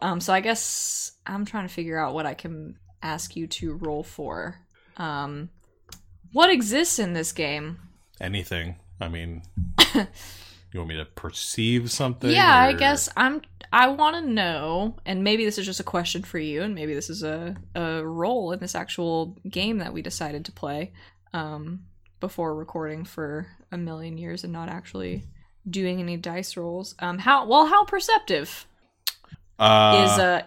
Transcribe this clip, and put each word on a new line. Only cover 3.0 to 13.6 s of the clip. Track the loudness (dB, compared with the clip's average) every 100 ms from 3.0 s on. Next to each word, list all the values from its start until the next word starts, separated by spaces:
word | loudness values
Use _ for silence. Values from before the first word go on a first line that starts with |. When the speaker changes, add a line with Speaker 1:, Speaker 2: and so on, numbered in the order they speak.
Speaker 1:
ask | -8 -6 -8 -8
you | -8
to | -6 -6
roll | -6 -6 -6
for. | -8 -10 -8 -8 -8 -12 _ _ _ -10
Um, | -6 -6 -6 -8 -12 -16 _ _ -20 -20 -20 -20 -4
what | 6 6
exists | 6 4 2 2 0
in | -2
this | -2 -4
game? | -4 -4 -4 -8 -12 -16 _ _ -10
Speaker 2:
Anything. | -6 -6 -4 -6 -6 -10 -16 -10
I | -8
mean, | -8 -8 -10 -10 -6 -2 2
Speaker 1:
<laughs> | 2
Speaker 2:
you | 2 -2 -6 -18 -18 -20 -20 -14 -10
want | -8
me | -8
to | -10
perceive | -12 -12 -8 -6 0 2 2 0
something, | -2 -2 0 2
Speaker 1:
Yeah, | 6 8 8
I | 8
Speaker 2:
or | 6
Speaker 1:
guess | 4 4 0 2
I'm, | 2 0 -8 -20